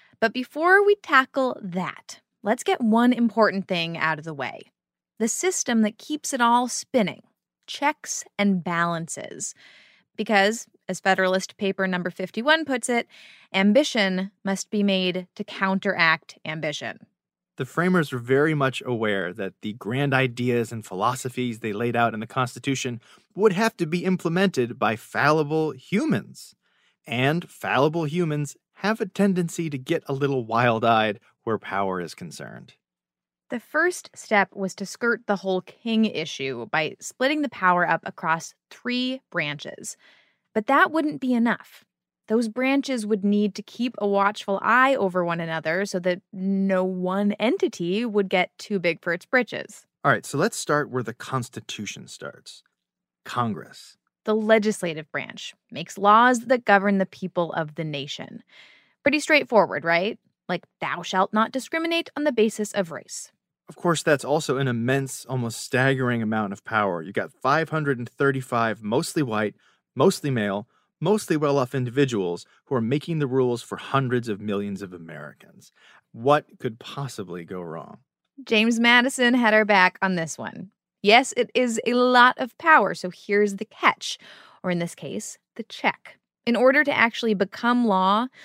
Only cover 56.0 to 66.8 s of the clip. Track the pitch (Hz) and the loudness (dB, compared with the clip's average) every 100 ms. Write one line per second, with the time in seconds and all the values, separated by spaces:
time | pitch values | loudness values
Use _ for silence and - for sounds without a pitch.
56 | 202 220 240 247 240 254 - 202 202 196 | 6 8 8 4 2 0 6 4 6 2
57 | 190 - 180 180 165 - 151 151 156 143 | 0 -4 -6 -2 -2 -2 -6 -6 -6 -6
58 | 131 - - - _ - - _ _ _ | -8 -12 -12 -16 _ -20 -20 _ _ _
59 | 285 294 - 294 - 220 165 139 165 170 | 0 0 4 4 6 4 4 0 0 2
60 | 202 - _ _ - 175 _ - 202 160 | 0 -6 _ _ -6 -6 _ -10 -8 -6
61 | 175 190 202 214 220 262 - 330 339 339 | -2 0 2 2 0 -4 -4 -4 -2 -2
62 | - 294 294 233 214 - 208 202 165 143 | -4 -2 -2 2 0 0 -6 -4 -4 -8
63 | - - - _ _ _ _ - 175 156 | -14 -16 -16 _ _ _ _ -4 0 2
64 | 165 143 123 151 151 135 135 117 120 139 | 2 2 2 -2 0 0 0 0 0 0
65 | 135 - - 131 117 - - 127 131 131 | -2 -10 -6 -4 -4 -8 -2 2 2 2
66 | 123 120 107 110 101 98 - 110 | 0 0 0 -2 -4 -8 -4 0